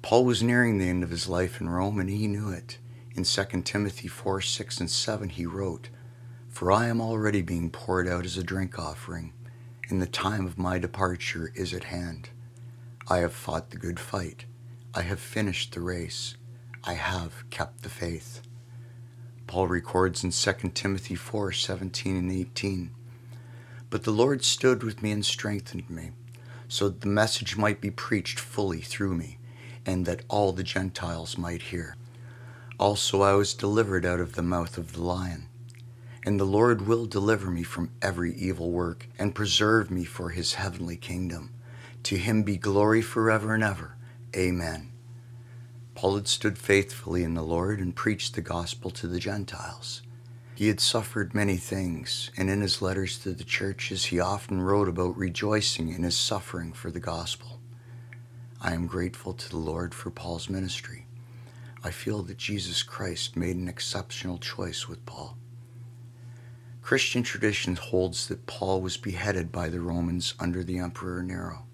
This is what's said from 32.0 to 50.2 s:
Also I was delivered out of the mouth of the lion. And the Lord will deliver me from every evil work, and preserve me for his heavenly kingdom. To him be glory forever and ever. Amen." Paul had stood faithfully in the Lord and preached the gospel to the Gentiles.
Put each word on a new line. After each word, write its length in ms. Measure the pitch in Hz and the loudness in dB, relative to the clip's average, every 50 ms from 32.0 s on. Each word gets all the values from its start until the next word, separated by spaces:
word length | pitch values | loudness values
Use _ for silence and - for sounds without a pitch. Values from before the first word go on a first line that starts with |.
| - - - - - - - - - - - - - - - - | -16 -16 -16 -16 -16 -16 -16 -16 -16 -16 -16 -16 -16 -16 0 4
Also 440 | 101 101 104 104 - - - 98 | 6 6 6 6 2 4 6 8
I 100 | 101 98 | 8 10
was 200 | 98 101 101 98 | 10 8 6 4
delivered 540 | - - - 101 104 110 113 101 95 90 87 | 2 0 2 4 6 6 6 6 4 4 4
out 140 | 90 90 87 | 4 4 2
of 140 | 87 85 - | 2 0 0
the 80 | - | 0
mouth 360 | 85 87 90 87 85 85 - - | 2 2 2 2 0 0 -4 -6
of 140 | 85 80 | -8 -6
the 100 | - 85 | -4 -2
lion. 460 | 85 87 90 90 92 90 85 80 - - - - - - - - - - - - - - - - | 0 0 0 0 -2 -4 -4 -6 -10 -12 -14 -16 -16 -16 -16 -16 -18 -18 -18 -18 -16 -16 -16 -4
And 160 | - - 104 98 | 0 2 4 4
the 60 | 98 | 4
Lord 380 | 98 98 104 117 120 120 101 | 6 8 8 8 8 8 6
will 240 | 95 107 113 117 117 | 6 4 4 4 4
deliver 440 | 104 - 101 98 104 110 101 98 92 | 0 0 2 6 6 4 4 4 -2
me 120 | 90 85 | -2 -2
from 280 | 85 - - 87 87 82 - - | -2 -4 -2 -4 -4 -4 -4 -2
every 340 | - 98 92 87 87 85 85 | 0 0 0 2 0 0 0
evil 360 | - 92 92 90 82 85 87 | 0 0 -2 0 0 0 0
work, 380 | 85 87 87 85 85 - - - - - | 0 2 0 0 -2 -6 -10 -16 -6 -2
and 160 | 98 101 - | -2 0 0
preserve 560 | - 107 98 - - 107 107 110 113 101 80 | 0 0 4 4 6 8 8 8 8 6 4
me 140 | 92 90 87 | 0 -2 -2
for 260 | 82 - - 90 82 | -4 -4 -6 -4 -4
his 240 | 80 87 82 - - | -2 -2 0 0 0
heavenly 420 | - 95 98 85 87 87 87 85 | 0 -2 -2 -2 -4 -4 -4 -6
kingdom. 540 | 85 - - 90 90 92 87 85 82 80 - - - - - - - - - - - - | -6 -6 -6 -4 -2 -2 -2 -4 -6 -8 -10 -14 -14 -14 -16 -16 -16 -16 -16 -16 -8 -2
To 120 | - 101 | 0 0
him 260 | 92 90 113 113 110 | 2 4 4 4 4
be 140 | 104 101 101 | 4 4 2
glory 460 | 87 - 104 98 101 104 107 110 113 | 2 2 4 6 6 8 8 8 6
forever 520 | 110 117 - 120 113 113 110 110 107 110 110 | 4 4 2 4 6 6 6 4 4 2 4
and 80 | 110 110 | 4 4
ever. 320 | 104 95 82 80 78 - - - - - - - - - | 4 2 0 -6 -10 -12 -14 -16 -16 -16 -16 -14 -6 0
Amen." 580 | 101 92 90 90 90 87 82 80 78 73 - - - - - - - - - - - - - - - - - - - - - - | 2 4 4 4 2 0 -2 -4 -4 -8 -12 -14 -16 -16 -18 -18 -18 -16 -16 -18 -16 -16 -16 -16 -16 -16 -16 -16 -18 -18 -16 -12
Paul 200 | - - 95 98 | 2 2 4 4
had 140 | 104 101 - | 4 2 0
stood 280 | - - - 107 98 | 0 2 2 0 0
faithfully 680 | - - - 101 98 98 - - - - - 85 90 87 | 0 4 6 6 6 6 4 -4 -10 -6 -2 0 2 2
in 100 | 82 82 | 2 0
the 80 | 82 | 0
Lord 380 | 80 80 82 85 90 98 107 101 | 0 2 2 2 2 2 0 0
and 160 | 95 90 - | -2 -2 -2
preached 380 | - - 110 107 - - - - | 0 2 2 2 2 -2 -4 -4
the 60 | - | -4
gospel 480 | - - 85 85 85 85 - - - 92 | -4 -2 -2 -2 -2 -4 -6 -6 -8 -8
to 160 | 90 - - 87 | -6 -4 -4 -2
the 100 | 87 87 | -2 -2
Gentiles. 840 | - 104 98 104 98 - - - - - - - - - - - - - - - | -2 -2 -4 -4 -4 -6 -8 -10 -10 -10 -10 -10 -10 -10 -10 -10 -12 -16 -18 -18